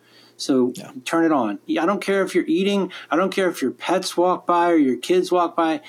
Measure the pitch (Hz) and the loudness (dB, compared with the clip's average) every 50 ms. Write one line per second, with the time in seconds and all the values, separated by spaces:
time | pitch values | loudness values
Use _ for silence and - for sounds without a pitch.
0 | _ _ _ - - - _ - - - 139 131 123 127 123 - - - - 131 | _ _ _ -20 -20 -20 _ -12 -2 0 2 2 2 2 -2 -6 -14 -16 -16 -14
1 | - - 165 165 165 160 156 135 117 104 101 - _ - 156 151 156 180 208 190 | -8 -2 0 2 2 4 2 2 0 -2 -4 -6 _ -4 -4 -2 0 0 -2 -2
2 | - 196 196 196 185 185 - 175 - - 160 175 196 202 202 196 180 - - - | -2 -2 0 0 0 0 0 -2 0 0 0 0 0 0 0 0 -2 -2 -6 -12
3 | - - 147 160 190 190 185 196 190 180 - - 139 123 - - - - 170 185 | -8 -4 -2 0 0 0 0 0 -2 -2 -2 -2 -4 -4 -4 -4 -4 -2 -2 -2
4 | 180 - - 170 175 180 175 175 - - 160 170 170 175 170 160 143 131 123 - | -2 -4 -2 0 2 2 0 -2 0 0 2 2 4 4 4 4 4 2 0 -2
5 | - - 175 185 175 - 180 180 170 165 - - 165 160 156 147 - | 0 0 0 2 2 2 2 0 0 0 0 -2 0 0 -2 -4 -6